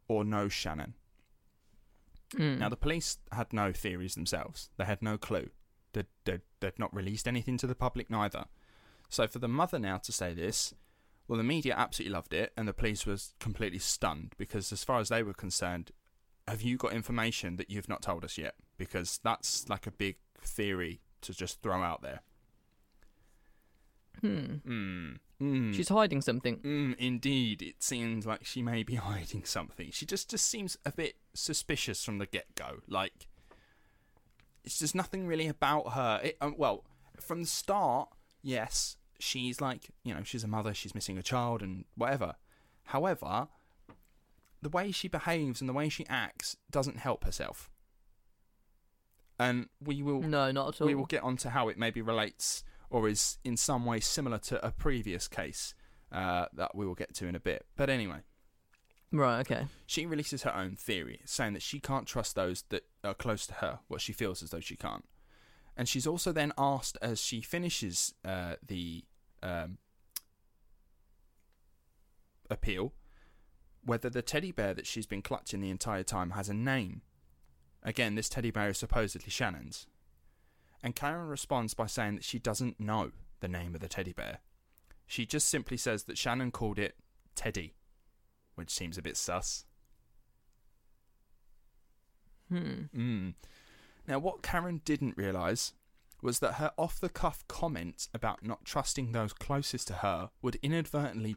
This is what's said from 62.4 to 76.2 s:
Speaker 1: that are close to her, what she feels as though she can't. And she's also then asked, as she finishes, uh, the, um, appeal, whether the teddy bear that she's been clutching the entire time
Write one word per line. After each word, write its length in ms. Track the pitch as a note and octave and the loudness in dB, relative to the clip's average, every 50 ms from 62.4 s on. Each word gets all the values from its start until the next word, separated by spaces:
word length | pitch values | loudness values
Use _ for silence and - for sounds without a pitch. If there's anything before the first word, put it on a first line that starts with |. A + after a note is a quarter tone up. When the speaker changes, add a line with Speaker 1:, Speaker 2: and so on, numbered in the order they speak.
| F#2+ F2+ F2+ - - - | 2 2 0 -2 -4 -4
Speaker 1:
that 160 | - F#2+ - _ _ _ - | -4 -4 -4 _ _ _ -6
are 120 | G#2 F#2+ | -6 -4
close 320 | - - A#2+ A2 G2 - - | -2 0 0 0 0 -2 -6
to 60 | - | -4
her, 260 | - - E2 B1+ - - - | -4 -2 -2 -2 -4 -8 -8
what 120 | - D#2 | -6 -4
she 120 | - - G#2+ | -4 -4 -2
feels 300 | - A2+ G2 F#2 - E2 | -2 -2 -2 -2 -4 -6
as 80 | E2 | -6
though 100 | - E2 | -8 -6
she 160 | - - F2+ | -6 -8 -8
can't. 280 | - - D2 A1 G1+ - _ - - - - - - - - - - - - - | -6 -6 -6 -6 -6 -8 _ -20 -20 -20 -20 -20 -20 -20 -20 -20 -20 -20 -12 -6
And 120 | - B2 A#2+ | -2 0 0
she's 180 | - C3+ B2 | 2 2 2
also 240 | D#3 E3 F3 - F#3+ | 2 2 2 2 0
then 220 | E3 E3 D3 D3 - | 2 2 2 2 2
asked, 400 | - C#3 C#3 C#3 C3+ - - - - - | 2 4 4 4 2 0 -4 -4 -4 -2
as 180 | A#2+ A#2 G#2+ | -2 0 0
she 200 | - - - A2+ | 0 -2 -2 -4
finishes, 720 | A2 - - F3 F3 F3 - - - G2 F2 - - - - _ - | -4 -4 -2 -2 0 0 0 0 -2 -2 0 0 0 0 -2 _ -6
uh, 300 | F#2 F#2+ F#2 F2+ F2 E2 - - | -4 -4 -2 -4 -4 -6 -6 -8
the, 400 | - G2 F2+ F2 E2+ E2 E2+ - - _ - _ _ _ - - | -6 -4 -4 -4 -4 -6 -8 -10 -14 _ -20 _ _ _ -8 -6
um, 360 | F#2 F2 E2+ E2 E2+ F#2+ - _ _ _ _ _ - - - - _ _ _ _ _ _ _ _ - - - _ _ _ _ _ _ - - - _ _ _ _ _ _ _ _ _ - _ _ _ _ _ - _ _ - - _ _ _ - - | -4 -2 -2 -4 -4 -8 -12 _ _ _ _ _ -14 -12 -12 -12 _ _ _ _ _ _ _ _ -20 -20 -20 _ _ _ _ _ _ -20 -20 -20 _ _ _ _ _ _ _ _ _ -20 _ _ _ _ _ -20 _ _ -20 -20 _ _ _ -8 -4
appeal, 440 | G#2 - - A2+ G2 F2+ G2 C3+ - - - - - - - - - - - - - - - - - - - | -2 0 0 0 2 2 0 -2 -4 -8 -16 -20 -20 -20 -20 -20 -20 -20 -20 -20 -20 -20 -20 -20 -20 -8 -2
whether 240 | - A#2 A2+ - B2+ | 0 0 0 0 0
the 140 | A#2 B2 A#2 | -2 -2 -2
teddy 300 | - - D3+ E3+ F#3 E3+ | 0 0 0 0 0 -2
bear 200 | - G#2+ G2 F#2 | 0 0 0 0
that 140 | E2+ - | -2 -4
she's 200 | - - A2+ G#2+ | -6 -4 -4 -4
been 160 | - - G2 G2 | -4 -4 -4 -4
clutching 380 | - C3 - - - - G2 | -4 -4 -6 -4 -4 -4 -2
the 100 | G2 F#2+ | -2 -2
entire 340 | F#2+ F#2 - A#2 G#2+ F#2+ F#2+ | -2 -2 -2 -2 0 0 -2
time 260 | - - F#2+ | 0 0 0